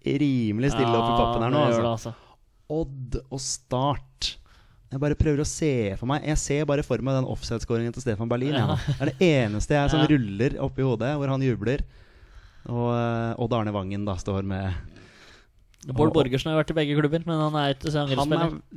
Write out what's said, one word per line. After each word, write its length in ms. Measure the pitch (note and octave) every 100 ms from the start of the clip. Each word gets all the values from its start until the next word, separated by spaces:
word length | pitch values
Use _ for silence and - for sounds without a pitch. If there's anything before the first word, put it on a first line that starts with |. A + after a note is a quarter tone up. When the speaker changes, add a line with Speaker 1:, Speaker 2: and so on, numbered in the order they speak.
Speaker 1:
rimelig 680 | C3+ C#3 D3 B2+ A2 G#2 C#3
stille 240 | - A#2+ A#2
oppe 120 | A2+
i 20 |
Speaker 2:
Ja, 40 | A#2+
Speaker 1:
pappen 220 | A#2 A#2+ A2+
her 40 |
nå, 60 | A#2
Speaker 2:
det 60 | A#2+ A#2
gjør 80 | A#2
Speaker 1:
altså. 180 | A2+ A#2+
Speaker 2:
det, 40 |
altså. 0 | A2 - _ _ _ -
Speaker 1:
Odd 480 | D#3 D#3+ C3+ A#2+ - -
og 100 | C#3
Start. 960 | - - - B2+ C#3+ C3+ - _ - - - - - - -
Jeg 100 | C3
bare 120 | D3 D3
prøver 220 | D#3+ C#3+
å 40 | D3+
se 480 | - D#3 B2+ G#2 G2
for 80 | A#2
meg, 120 | C#3+ D3
jeg 120 | D3+
ser 260 | - C#3+ D3+
bare 160 | C#3+
for 160 | D3+ A2+
meg 120 | B2+
den 100 | C3+ A#2
offside-skåringen 640 | - - A2+ - A#2 A#2
til 80 | A#2
Stefan 260 | B2 G#2 A#2
Berlin, 240 | A#2+ C3+
Speaker 2:
Ja. 40 | C#3+
Speaker 1:
jeg, 80 | -
nå. 100 | C3+ -
Det 140 | C3
er 60 | C#3+
det 120 | - F#3
eneste 420 | C#3+ A2 G#2 -
jeg 160 | D3 C#3+
som 100 | D3+
Speaker 2:
Ja. 60 | D3+
Speaker 1:
ruller 520 | D3 G#2+ G2 C3+ C#3
opp 180 | C3+ C3
i 40 |
hodet, 340 | C3 A2 A#2+ D3
hvor 120 | C#3
han 120 | C3+
jubler. 380 | C3+ G#2 G#2 C#3 - - - - - - - - -
Og, 280 | A#2+ A#2+
eh, 400 | A#2+ A#2 A#2 A#2 -
Odd 140 | A#2
Arne 200 | A#2+ G#2+
Vangen 320 | G#2 F#2+ G2+
da 100 | G#2 F#2
står 260 | - G2
med 300 | G2 F#2+ F#2+ F2+ - - - - - - - _ _ _ -
Speaker 2:
Bård 220 | C3 D#3
Speaker 1:
og 60 |
Speaker 2:
Borgersen 360 | D#3+ C3 C3 D#3+
har 60 | D#3
jo 60 |
vært 60 | D3
i 40 |
begge 220 | D#3+ D3 D3
klubber, 240 | D3 E3
men 140 | E3+ D#3+
han 160 | D3+
er 200 | D3+ C#3+
ikke 160 | C3+ D#3+
så 140 | D3 C#3+
Speaker 1:
Han 100 | C3+
Speaker 2:
angrepsspiller. 380 | C#3+ E3 E3 D3+
Speaker 1:
er 40 | -